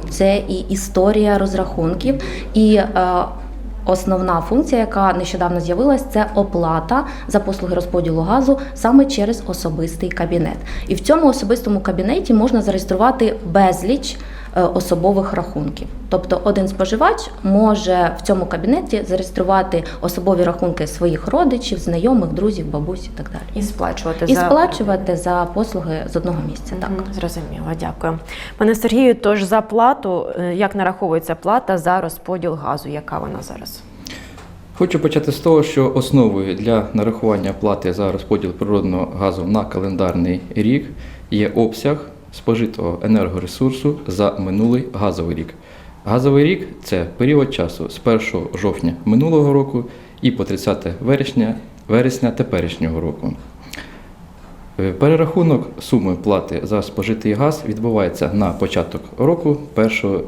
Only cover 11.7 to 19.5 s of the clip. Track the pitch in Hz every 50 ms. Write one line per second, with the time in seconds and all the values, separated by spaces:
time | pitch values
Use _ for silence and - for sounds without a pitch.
11.7 | 208 190 196 - 175 175 185 208 269 381 - - 240 214 214 262 254 226 196 202
12.7 | 196 185 - - 185 185 220 254 262 - 233 214 - - - 170 165 196 196 185
13.7 | 175 - 180 196 269 - - - - - - - - - - - - 180 180 -
14.7 | - 185 180 - 180 165 170 190 202 196 196 196 - 185 170 - - 151 147 -
15.7 | - - - - - - - - 185 185 185 - 185 180 - 214 202 202 190 185
16.7 | - - 190 185 220 220 302 381 453 - - - - - - 190 196 202 220 214
17.7 | 208 196 - 185 185 180 175 165 - - - - 202 185 180 175 - 165 165 202
18.7 | 262 359 370 - - 208 190 - 180 185 185 - - - 185 175